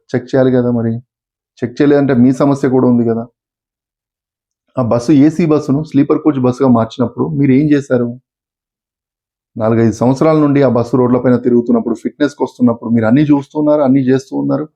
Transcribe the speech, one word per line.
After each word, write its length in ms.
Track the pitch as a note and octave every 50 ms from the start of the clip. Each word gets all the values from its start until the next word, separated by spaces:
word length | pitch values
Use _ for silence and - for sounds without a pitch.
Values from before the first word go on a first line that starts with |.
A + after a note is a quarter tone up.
| _ _
చెక్ 180 | - B2 B2+
చేయాలి 260 | - - C3+ C3 B2+
కదా. 200 | B2 B2+ A#2+ B2
మరి 220 | A#2+ A#2 A2+ A2+ A#2 A#2+ - _ _ _ _ _ _ _ _ _ _ _
చెక్ 160 | B2+ A#2+ -
చేయలేదంటే 380 | - D3 C#3+ C#3+ C#3+ C#3+ C3+ C3+
మీ 180 | A#2+ B2 C3 C3
సమస్య 360 | C#3 D3 C#3 C#3 C3+ - C3+
కూడా 180 | B2+ C3 B2+ B2
ఉంది 180 | A#2+ A#2+ A#2
కదా. 180 | A2+ A2+ A2+ A#2 - _ _ _ _ _ _ _ _ _ _ _ _ _ _ _ _ _ _ _ _ _ _ _ _ _ _ _ _ _
ఆ 60 | C3
బస్సు 300 | B2 A2 A#2 A#2+ - - D#3 C3+
ఏసీ 280 | C#3 D#3 D#3 - F3
బస్సును 380 | D3+ D3+ D3 D3 - C3 D3+ D#3
స్లీపర్ 380 | - - C#3 D3 D3 D3+ D3
కోచ్ 180 | - D#3 C#3 C3
బస్సుగా 300 | B2 B2 B2 - C#3 C3
మార్చినప్పుడు 560 | A#2+ A#2 A2+ - - - A#2+ A2+ - - C3 E3
మీరు 220 | D#3 C#3 C#3+ C3
ఏం 160 | B2+ C3+ D#3 D3+
చేశారు? 360 | D3 C#3 C3+ - C3 B2 A#2+ A#2+ B2 C3 - _ _ _ _ _ _ _ _ _ _ _ _ _ _ _ _ _ _ _ _ _ _ _ _ _ _
నాలుగైదు 360 | A#2 A2 A2+ A#2 A2+ A2+ A2+
సంవత్సరాల 460 | G2+ - A#2 B2 C3+ C3 D#3+ D#3+ D#3 D#3
నుండి 220 | D3+ C#3+ C#3 C#3+
ఆ 80 | C#3 B2+
బస్సు 280 | A2+ A#2 A#2 - - B2+
రోడ్లపైన 380 | B2 A#2+ B2+ B2 B2+ B2+ B2 A#2
తిరుగుతున్నప్పుడు, 580 | - B2+ A#2+ A#2+ A#2+ B2 A#2+ A2+ G#2+ A#2 A2+
ఫిట్‌నెస్‌కి 460 | - - B2+ - - D3 C3+ - - C#3
వస్తున్నప్పుడు 460 | - - - B2+ A#2+ A#2 A#2+ - A2+
మీరు 160 | A#2 A#2 A2
అన్నీ 160 | A2 A#2+ D3
చూస్తున్నారు, 600 | D#3 C#3+ D3 C#3 C3+ - - D3+ D3+ D3 D3 D3+
అన్నీ 200 | C#3+ B2+ C3 C#3
చేస్తూ 320 | C3 B2+ C3+ C3 - - C#3+ C#3+
ఉన్నారు. 280 | C#3+ C#3+ C#3 C#3 D3+ - _